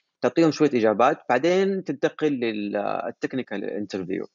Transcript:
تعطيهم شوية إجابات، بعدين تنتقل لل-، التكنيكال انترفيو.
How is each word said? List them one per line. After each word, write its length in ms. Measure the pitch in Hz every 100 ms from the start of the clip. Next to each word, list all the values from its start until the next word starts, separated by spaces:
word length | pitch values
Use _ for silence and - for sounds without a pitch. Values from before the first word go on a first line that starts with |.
| _ -
تعطيهم 300 | 120 165 160
شوية 180 | - 147
إجابات، 500 | 123 110 104 131 160 -
بعدين 560 | 127 165 185 196 190
تنتقل 480 | 160 135 160 - 156
لل-، 440 | 131 117 107 101 101
التكنيكال 880 | 104 104 117 - - 131 - 101
انترفيو. 640 | 101 104 101 98 90 95 -